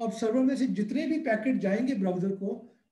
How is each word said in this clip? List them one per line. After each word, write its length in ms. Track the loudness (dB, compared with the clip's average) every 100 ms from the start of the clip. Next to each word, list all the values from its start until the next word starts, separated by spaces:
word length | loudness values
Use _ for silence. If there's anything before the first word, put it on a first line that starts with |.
अब 100 | -6
server 320 | -2 0 4
में 120 | 2 2
से 120 | 0
जितने 400 | 0 0 0 0
भी 120 | 0
packet 360 | 0 0 0 0
जाएंगे 400 | 2 0 0 0
browser 400 | 0 0 -2 -2
को, 420 | -4 -6 -10 _ _